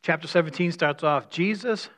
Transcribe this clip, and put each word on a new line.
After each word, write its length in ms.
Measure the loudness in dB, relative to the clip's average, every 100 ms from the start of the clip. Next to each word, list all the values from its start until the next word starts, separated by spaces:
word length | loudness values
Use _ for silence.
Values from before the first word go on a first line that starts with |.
Chapter 260 | 0 -2 2
seventeen 420 | 0 0 0 -2
starts 320 | 2 0 2
off, 260 | 2 0 -2
"Jesus 600 | -2 0 0 -4 -4 -6